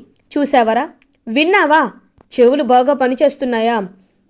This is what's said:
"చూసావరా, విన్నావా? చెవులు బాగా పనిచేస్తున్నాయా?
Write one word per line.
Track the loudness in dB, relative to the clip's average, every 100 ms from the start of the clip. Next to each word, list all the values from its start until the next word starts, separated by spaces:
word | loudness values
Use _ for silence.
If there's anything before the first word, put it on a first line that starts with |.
| -10 _ _ -4
"చూసావరా, | 0 0 0 -2 -4 -12 _ _ -8
విన్నావా? | -2 0 0 2 2 0 -6 _ _ _
చెవులు | 2 2 2
బాగా | 2 2 2
పనిచేస్తున్నాయా? | 0 -2 0 0 0 -4 -2 -2 -2 -6 -14 _ _ _